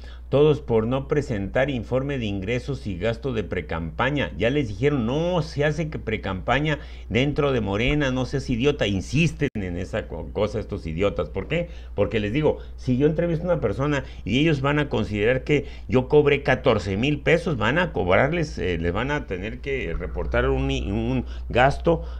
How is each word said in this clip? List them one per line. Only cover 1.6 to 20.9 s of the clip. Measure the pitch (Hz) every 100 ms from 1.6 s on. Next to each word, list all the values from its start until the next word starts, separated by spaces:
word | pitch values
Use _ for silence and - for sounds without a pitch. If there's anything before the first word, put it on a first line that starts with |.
| 139
informe | 127 101 127 139 139
de | 110
ingresos | 98 95 123 131 131 -
y | 87
gasto | 107 113 139
de | 113
precampaña. | 90 90 80 82 82 76 123 147 95 -
Ya | 110
les | 147 120
dijeron, | 98 139 143 110
"No | 143 170 180
se | 156 143
hace | 147 151 156
que | 139
precampaña | - 107 98 95 85 127 151 143 - - -
dentro | 101 143 135 143
de | 127
Morena, | 101 98 127 147 139
no | 127 127
seas | 139 -
idiota". | 117 139 143 107
Insisten | 98 - 135 165 - 143
en | 107 92 87
esa | 92 110 -
co-, | 82 82
cosa | 82 104 113
estos | 98 98 82
idiotas. | 80 98 90 82
¿Por | 98 92
qué? | 165 262 - -
Porque | - 101 156
les | 101
digo, | 127 147 - - -
si | - 123
yo | 151
entrevisto | 160 170 160 175
a |
una | 165
persona | 113 101 147 143 - - -
y | 120
ellos | 160 139
van | 139 147
a | 139
considerar | 117 98 104 107 127
que | 131 143 - - -
yo | 127 123
cobré | 147 147 143
catorce | 143 127 135 107 92 98
mil | 135 147
pesos, | - 170 180 127
van | 107 151
a | 175
cobrarles, | 95 92 98 135 170 151 -
eh, | 87 85
les | 82
van | 92 131
a | 147 -
tener | 92 101 127
que | 139 135 85
reportar | 80 - 90 80 120 131
un | 135 135
i-, | 135 117